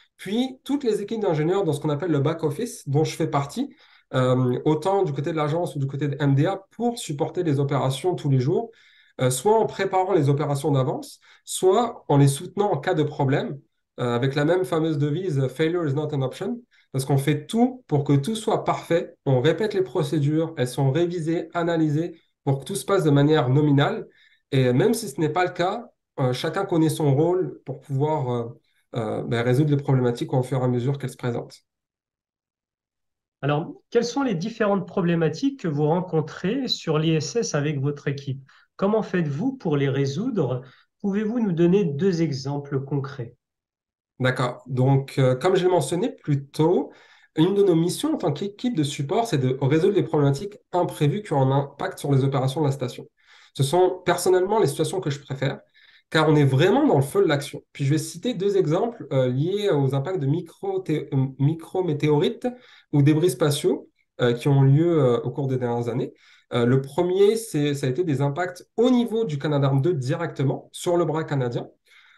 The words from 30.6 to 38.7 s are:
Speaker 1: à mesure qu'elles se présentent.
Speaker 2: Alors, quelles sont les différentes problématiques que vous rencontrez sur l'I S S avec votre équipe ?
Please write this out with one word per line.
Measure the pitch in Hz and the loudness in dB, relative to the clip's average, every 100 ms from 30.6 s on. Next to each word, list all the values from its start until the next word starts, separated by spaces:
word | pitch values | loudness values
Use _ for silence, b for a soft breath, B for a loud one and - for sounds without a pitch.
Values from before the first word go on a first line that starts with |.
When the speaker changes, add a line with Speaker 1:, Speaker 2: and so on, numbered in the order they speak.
Speaker 1:
à | 127 | 0
mesure | 123 127 139 | 0 -2 -4
qu'elles | 131 | -8
se | - | -6
présentent. | 123 117 - - _ _ _ _ _ _ _ _ _ _ _ _ _ _ _ _ _ _ | -6 -6 -10 -18 _ _ _ _ _ _ _ _ _ _ _ _ _ _ _ _ _ _
Speaker 2:
Alors, | - 147 233 349 _ | 0 0 -2 -12 _
quelles | 233 - | 0 0
sont | 277 | -2
les | 269 170 | -2 -2
différentes | 214 - 208 196 - | -6 -2 0 0 -2
problématiques | - 175 165 160 156 277 277 | -2 0 2 0 0 -4 -2
que | 175 | -4
vous | 143 151 | 0 2
rencontrez | 175 170 160 151 - 180 262 247 | 0 0 -2 -2 -6 -4 -2 -4
sur | - 170 156 | -6 -2 0
l'I | 160 160 | 2 0
S | 147 233 | -2 -4
S | - 151 | -2 -2
avec | 147 143 | -2 -2
votre | 139 143 151 | -4 -4 -6
équipe ? | 135 - 131 b b b | -6 -8 -10 b b b